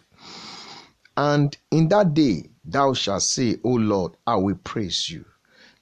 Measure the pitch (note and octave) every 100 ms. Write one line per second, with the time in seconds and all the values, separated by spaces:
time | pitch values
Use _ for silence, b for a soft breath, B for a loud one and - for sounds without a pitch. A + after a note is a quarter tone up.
0 | _ B B B B B B B B _
1 | _ - C#3+ D3 C#3+ - _ D3+ D#3+ G3+
2 | F#3+ D3+ C#3+ E2 - _ D2+ C3+ C#3 B2
3 | - F#2+ - - B2 - A#2+ B2 A2 G2+
4 | E2+ - - A2 G2 F2+ - A#2 F#2+ -
5 | - E2 - _ b b b b